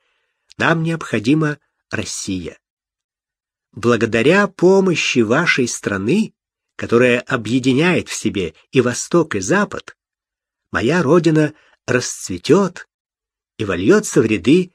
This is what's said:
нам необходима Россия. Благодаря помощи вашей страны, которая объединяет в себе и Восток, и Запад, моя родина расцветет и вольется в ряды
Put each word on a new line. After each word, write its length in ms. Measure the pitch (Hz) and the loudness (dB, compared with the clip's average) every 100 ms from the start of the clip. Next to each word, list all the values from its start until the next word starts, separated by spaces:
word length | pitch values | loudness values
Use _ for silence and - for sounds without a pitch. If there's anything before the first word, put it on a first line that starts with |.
| _ _ _ _ _ - | _ _ _ _ _ -4
нам 240 | 120 165 | 0 0
необходима 760 | 160 165 - 113 104 151 151 147 _ _ - | -2 -6 -4 -4 0 0 0 -6 _ _ -10
Россия. 680 | - 98 - - 92 80 - _ _ _ _ _ _ _ _ _ _ _ | -8 -8 -10 -8 -8 -8 -16 _ _ _ _ _ _ _ _ _ _ _
Благодаря 760 | - 113 120 113 113 117 190 202 | -4 0 0 0 0 2 2 0
помощи 720 | - 180 190 190 160 - 127 | 2 4 4 2 0 -2 0
вашей 480 | 107 131 175 - 120 | 2 2 0 0 -2
страны, 640 | - - 101 101 190 208 _ _ _ _ - | -4 -6 -4 0 0 -2 _ _ _ _ -12
которая 440 | 101 117 123 123 | 0 2 4 2
объединяет 880 | - 131 107 131 127 127 170 147 92 | -2 -6 -2 -2 0 2 2 0 -4
в 60 | |
себе 400 | - 110 98 85 - _ | -6 -6 -4 -6 -10 _
и 80 | 139 | 0
Восток, 540 | 120 120 - 175 160 | 0 -2 -2 0 0
и 60 | 104 | -4
Запад, 560 | 92 185 196 95 - - _ _ _ _ _ _ _ | -2 -2 -2 -6 -14 -20 _ _ _ _ _ _ _
моя 320 | 87 110 175 | -4 0 0
родина 520 | 135 175 160 156 151 - _ _ - | 2 2 4 2 0 -4 _ _ -4
расцветет 1000 | 120 - - - 90 - 165 190 - - _ _ _ _ _ _ - | -2 -2 -10 -10 -6 2 2 2 -6 -20 _ _ _ _ _ _ -10
и 60 | |
вольется 580 | 104 87 101 208 208 - | -6 -2 2 2 2 0
в 40 | 110 | 2
ряды 460 | 107 92 170 180 | 0 2 2 2